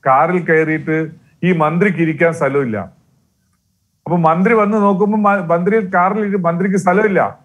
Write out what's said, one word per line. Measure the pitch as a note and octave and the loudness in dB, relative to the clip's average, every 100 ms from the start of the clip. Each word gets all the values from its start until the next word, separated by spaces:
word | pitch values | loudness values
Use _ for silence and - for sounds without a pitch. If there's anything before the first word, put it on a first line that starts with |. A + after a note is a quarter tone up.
| C#3 | 2
കാറിൽ | C3+ E3 F3+ | 2 2 0
കയറിയിട്ട് | D#3 D#3+ D#3 D#3 D3 D#3 D#3 - _ _ | 0 0 2 -2 -4 -4 -6 -12 _ _
ഈ | F3+ | -2
മന്ത്രിക്ക് | F3 D3+ E3 G#3 D#3 | 0 0 2 0 0
ഇരിക്കാൻ | E3 D3 E3+ | -2 0 0
സ്ഥലമില്ല. | D#3+ C#3+ C#3 C3 G#2 F2 _ _ _ _ _ _ _ _ _ _ _ - | 0 -2 0 -2 -4 -8 _ _ _ _ _ _ _ _ _ _ _ -4
അപ്പൊ | F3 | 0
മന്ത്രി | D#3+ E3 F#3+ | 2 2 2
വന്ന് | A3+ G3+ A3 | 2 2 2
നോക്കുമ്പോ | G3+ F#3 G3+ G#3+ | 2 2 0 0
മ-, | G3+ G3+ | 0 0
മന്ത്രി | E3+ E3+ F3+ A3 F#3+ | 0 0 2 0 0
കാറിൽ | F#3 F3+ G3+ | 0 0 0
ഇരി-, | G#3 G3+ | -2 -2
മന്ത്രിക്ക് | E3+ E3+ F#3+ F#3+ | -2 -2 -2 0
സ്ഥലമില്ല. | F#3 F3+ G#3+ F3+ G#2+ - | 0 0 2 0 -2 -6